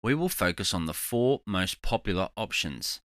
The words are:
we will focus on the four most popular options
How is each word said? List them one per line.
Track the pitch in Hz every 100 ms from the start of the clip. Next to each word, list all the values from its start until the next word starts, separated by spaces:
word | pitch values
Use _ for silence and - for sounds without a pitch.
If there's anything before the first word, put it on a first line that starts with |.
we | 113
will | 143 180
focus | - 90 87 98
on | 92 82
the |
four | 76 - 117 123 139 -
most | 95 92 -
popular | - 113 - 90 95 -
options | 110 - 87 64 - - _